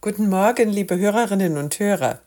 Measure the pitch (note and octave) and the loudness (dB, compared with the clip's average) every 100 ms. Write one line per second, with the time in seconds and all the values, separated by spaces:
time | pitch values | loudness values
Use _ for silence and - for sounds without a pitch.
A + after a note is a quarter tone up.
0 | - G3+ G#3+ F#3+ G3+ B3 A3+ G3+ G3 F3+ | -6 -2 0 4 2 2 0 0 -2 0
1 | G3+ G#3 A#3 G3 F#3 D3+ D3 - G3+ F#3+ | 0 2 0 0 0 0 -4 -2 -2 0
2 | B2+ A#2+ | -2 -4